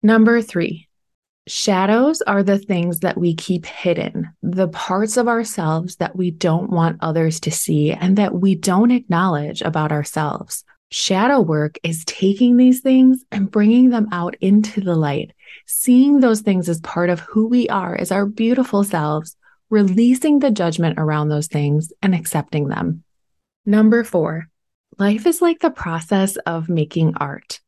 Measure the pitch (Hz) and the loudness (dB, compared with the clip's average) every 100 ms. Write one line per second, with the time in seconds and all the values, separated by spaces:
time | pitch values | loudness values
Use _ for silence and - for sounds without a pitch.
0 | 214 226 220 233 226 175 170 160 _ _ | 4 4 4 4 0 -4 -4 -6 _ _
1 | _ _ _ _ - - - 185 190 220 | _ _ _ _ -12 -6 -2 0 2 2
2 | 269 320 - 202 196 196 196 180 175 165 | 2 0 -2 0 2 0 0 -2 -2 -2
3 | 185 - 175 165 - 180 160 - 180 170 | -4 -2 -2 -2 -4 -6 -6 -6 -2 -2
4 | - - 160 - - 180 185 - - 185 | -4 -8 -10 -8 -6 -2 -2 -4 -6 -2
5 | 214 233 233 233 226 - 160 160 180 - | -2 0 0 -2 -4 -4 -2 -2 -4 -6
6 | 175 180 180 165 175 160 185 170 165 160 | -6 -2 -4 -2 0 0 0 0 0 -2
7 | 160 160 160 160 - 156 - 156 147 - | -4 0 -2 -2 -6 -6 -2 0 0 0
8 | 185 196 202 180 196 180 190 185 240 247 | 0 2 2 0 0 0 0 2 2 2
9 | - 170 185 151 147 - - 156 151 151 | 0 0 0 -2 -4 -6 -4 -2 -2 -2
10 | 147 - 151 - - - _ _ _ - | -4 -4 -4 -6 -10 -14 _ _ _ -8
11 | - 190 226 277 170 151 151 - 165 165 | -2 0 2 2 2 0 -2 -4 -8 -6
12 | - - 190 196 247 247 254 254 269 262 | -10 -2 -2 2 4 6 6 4 4 4
13 | 262 262 - 208 196 214 208 240 254 240 | 6 4 -2 -4 -2 2 4 6 4 4
14 | 214 175 175 - 190 208 214 - 190 165 | -2 -4 -6 -4 2 2 2 -4 -2 0
15 | 151 139 - _ - - _ - - 247 | 0 -2 -6 _ -20 -20 _ -6 2 4
16 | 277 285 254 220 214 185 170 165 165 - | 6 4 4 2 0 -2 0 -4 -4 -2
17 | 175 175 - - 220 247 233 196 180 170 | 0 -2 -2 -2 2 0 0 -2 -4 -6
18 | 180 190 202 214 226 254 254 202 202 170 | -2 -2 -2 -2 0 0 0 0 0 -2
19 | 151 151 160 - _ _ _ 214 196 185 | -2 -4 -6 -18 _ _ _ 2 2 4
20 | 240 254 311 294 269 208 170 165 165 160 | 4 2 2 2 2 0 -2 0 -2 0
21 | 156 151 151 151 151 151 147 151 160 - | -2 0 0 -2 -2 -2 0 0 -2 -4
22 | 196 180 160 156 143 156 143 - 85 160 | -2 -2 -2 -6 -4 -4 -4 -4 -4 -6
23 | _ _ _ _ _ _ - 208 220 233 | _ _ _ _ _ _ 0 2 4 4
24 | 226 185 151 160 160 _ _ _ _ _ | 0 -2 -2 -4 -12 _ _ _ _ _
25 | 202 214 220 330 349 330 330 262 - 165 | 0 2 0 2 0 0 -2 -4 -8 -8
26 | 165 196 190 - - 165 165 170 151 165 | -2 0 0 -2 -6 -6 -2 -2 -2 0
27 | 160 160 143 143 _ - | 0 0 -6 -8 _ -20